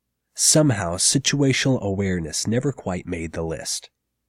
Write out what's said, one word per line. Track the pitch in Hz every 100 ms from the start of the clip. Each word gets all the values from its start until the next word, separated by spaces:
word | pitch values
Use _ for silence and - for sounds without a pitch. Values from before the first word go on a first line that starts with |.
| _ _ _
Somehow, | - - 160 151 101 85 87
situational | - 143 - 143 139 127 135 127
awareness | 101 95 98 90 78 - -
never | 117 139
quite | - - 90 -
made | 87 82
the | 85
list. | 82 80 - - - _ _ _